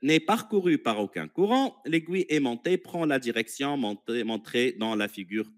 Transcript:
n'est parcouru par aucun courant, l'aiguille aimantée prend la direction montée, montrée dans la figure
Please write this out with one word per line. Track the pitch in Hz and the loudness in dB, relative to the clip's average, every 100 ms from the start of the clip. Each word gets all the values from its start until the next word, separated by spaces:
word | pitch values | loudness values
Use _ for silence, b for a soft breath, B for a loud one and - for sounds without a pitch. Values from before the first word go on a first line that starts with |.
n'est | 139 156 | 2 4
parcouru | 160 220 - 202 180 151 | 4 0 0 0 4 2
par | 120 107 | 2 -2
aucun | 101 85 78 | -2 -4 -6
courant, | - 202 254 269 - - | 0 2 4 2 -4 -4
l'aiguille | 165 160 185 - | -2 0 -2 0
aimantée | 156 131 117 165 180 | 0 0 -2 0 -2
prend | - 175 160 | -2 -4 0
la | 135 | 0
direction | 120 113 113 - 139 143 | 0 -4 -4 -4 -4 -2
montée, | 107 104 - 117 | -2 -4 -4 -4
montrée | 110 110 - 123 123 | -2 -4 -2 0 0
dans | - 110 107 | 0 -2 0
la | 104 | -2
figure | - 90 107 110 | -6 -8 -6 -6